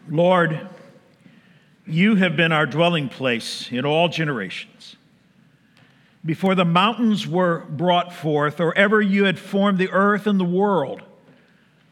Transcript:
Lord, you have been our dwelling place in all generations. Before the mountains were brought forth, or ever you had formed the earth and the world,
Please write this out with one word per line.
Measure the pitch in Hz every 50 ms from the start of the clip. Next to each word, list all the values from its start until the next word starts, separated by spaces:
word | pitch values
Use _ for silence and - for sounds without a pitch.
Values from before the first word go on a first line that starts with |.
| _ -
Lord, | 151 156 175 180 185 180 170 160 160 156 - - - - - - - - _ _ _ _ _ - - _ _ _ _ _ _ _ _ _ _
you | - 160 165 190 220 226
have | 185 190 180 151
been | 147 170 165
our | 160 151 151
dwelling | 147 120 151 170 175 175 160 143 120
place | - - 131 127 120 113 - - - - - -
in | 127 123 135
all | 143 151 160 175 175
generations. | - 160 160 147 139 113 98 87 - - - - _ _ - - - _ _ _ _ _ _ _ _ _ _ _ _ _ _ _ _ _ _ _ _ _ _ _ _ _ -
Before | 160 156 - 185 190 185
the | 185 185
mountains | 170 165 175 196 220 240 220 247 220 208 165 143
were | 147 156 180 185 175 170 160 - -
brought | 156 131 170 180 175 175 170 175
forth, | - - 147 160 147 147 147 147 147 -
or | 175 160 -
ever | 190 202 208 214 214
you | 214 196 190 202 196
had | 190 175 -
formed | - - - 196 196 202 196 180
the | 185 180
earth | - 185 196 202 208 202 208
and | 214 202 190
the | 185
world, | 175 175 185 202 208 196 165 139 123 101 - - - - - _ - - _ _ _ _ _ _ _ _ _ _ _